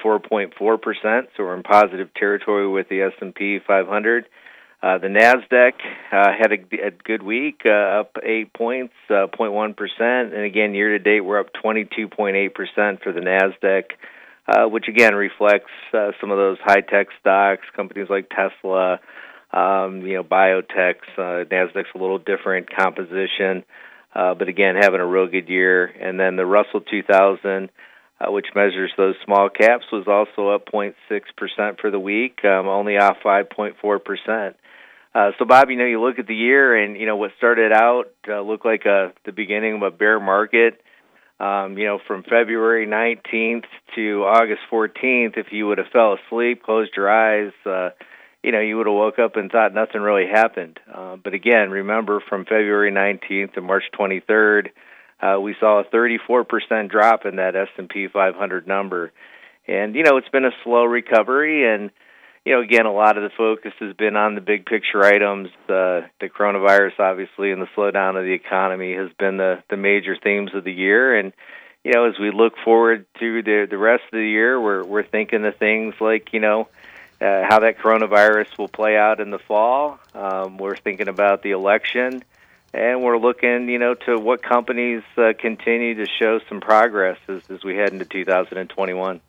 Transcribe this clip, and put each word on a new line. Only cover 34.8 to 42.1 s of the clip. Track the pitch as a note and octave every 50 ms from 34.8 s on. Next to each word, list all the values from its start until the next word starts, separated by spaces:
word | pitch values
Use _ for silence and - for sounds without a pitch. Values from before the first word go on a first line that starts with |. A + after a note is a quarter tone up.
| - - - _ _ _ -
Uh, | A2+ G2+ G2+ G2
so, | - B2+
Bob, | A2+ B2+ C3 C#3 B2+
you | B2+
know, | B2 B2
you | B2 A#2 A2+
look | A2+ C3 A#2+ B2+
at | A2
the | - A2
year | A2 A#2 A#2+ C3+ C#3 C#3 C3 A#2
and, | A2 G#2 G#2 G#2
you | G2+ A2
know, | A2 G#2+
what | G2+ G#2+ F#2+ -
started | - B2 A#2 A#2 A2+ A2+ G#2+ A2
out, | A2 A#2 A#2+ A#2+ B2 A#2+ - _ _ - G#2+
uh, | G#2 G#2
looked | G2+ G#2 A2 G#2 -
like | A#2 A2 G2+ -
a, | G#2+ G2+ G2 F#2+ E2+ - _ -
the | G#2+ F#2+
beginning | G#2 G#2+ F#2 G#2 G#2+ A2 A2 A2
of | G#2
a | G2+ G2
bear | E2+ - G#2+ G#2+ A2 G#2+
market. | G2+ F#2+ F#2+ G2+ G#2+ G#2+ - A#2 A#2 A#2 A2 _ _ _ _ _ _ _ _ _ _ _ _ -
Um, | G2 G2 G2+ G2 G2 G2 G2
you | G2 G#2+
know, | G#2 G#2 G2+ -
from | -